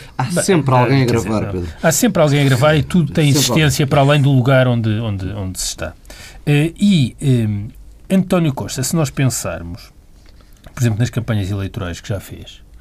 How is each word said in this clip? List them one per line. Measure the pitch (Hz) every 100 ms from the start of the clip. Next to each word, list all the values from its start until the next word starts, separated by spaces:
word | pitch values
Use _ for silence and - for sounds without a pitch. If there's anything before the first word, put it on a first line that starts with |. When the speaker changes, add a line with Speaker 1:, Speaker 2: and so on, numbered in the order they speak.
| - -
Speaker 1:
Há |
Speaker 2:
Bem, | 131 180
Speaker 1:
sempre | - 180 131
Speaker 2:
não, | 127
Speaker 1:
alguém | 120 135
a | 120
Speaker 2:
quer | 117
dizer, | 92
Speaker 1:
gravar, | 107 101
Speaker 2:
não. |
Speaker 1:
Pedro. | 92 85 -
Speaker 2:
Há | 170
sempre | 156 247 180
alguém | 151 143
a |
gravar | 139 127 151 156
e |
tudo | 131 180 151
tem | - 147
Speaker 1:
Sempre | 143
Speaker 2:
existência | 123 139 151 135
Speaker 1:
alguém. | 139
Speaker 2:
para | 147
além | 139 147
do | 139
lugar | 135 120 131 127
onde, | 120 110 104
onde, | 117 98 92
onde | 104 95 90
se | -
está. | - 80 - - - - - -
Eh, | 147 160 165
e, | 202 180 113 -
eh, | 143 123 107 104 110 - - - -
António | 190 185 185 160
Costa, | 135 - -
se | 127
nós | 165 139
pensarmos, | - 135 - 95 82 85 95 - - - - - - - - -
por | -
exemplo, | 117 104
nas | 120
campanhas | - 110 107 92
eleitorais | 101 98 - 90 85
que | -
já | 98
fez. | - 87 - - - -